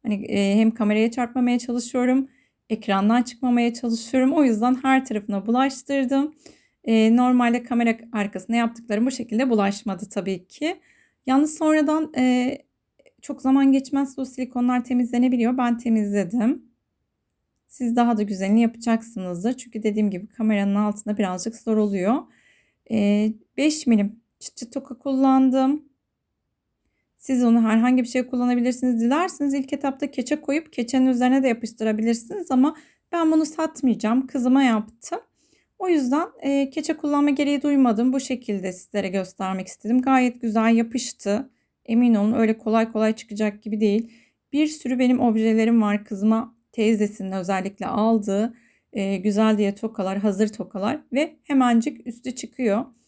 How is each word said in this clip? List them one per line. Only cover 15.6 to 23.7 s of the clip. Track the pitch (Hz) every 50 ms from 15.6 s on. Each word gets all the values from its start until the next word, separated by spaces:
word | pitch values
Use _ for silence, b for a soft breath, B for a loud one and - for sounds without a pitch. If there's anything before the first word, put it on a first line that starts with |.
| 247 240 240 233
temizledim. | - 233 226 220 208 202 202 208 185 170 226 247 208 240 320 - - _ _ _ _ _ _ _ _ _ _ _ _ _ _ _ _ _ _ _ _
Siz | _ - - 247 233 233
daha | 240 240 240 233
da | 208
güzelini | 208 202 202 185 190 196 208 226
yapacaksınızdır. | 233 226 233 - - 233 226 220 226 - - 190 185 180 175 170 185 233
Çünkü | 254 254 - - - 220
dediğim | 214 214 202 214 214 202
gibi | 196 175 208
kameranın | - _ - 220 214 214 202 202 202 202
altında | 202 214 208 202 208 - 214 208 208
birazcık | 208 185 185 185 - 226 226
zor | - - 226 220
oluyor. | 214 208 208 202 190 180 202 247 320 - b b b b b b b b b b b _ -
E, | 226 220 202 202 208 208 214 220 220 - _ _ _
beş | - 277 311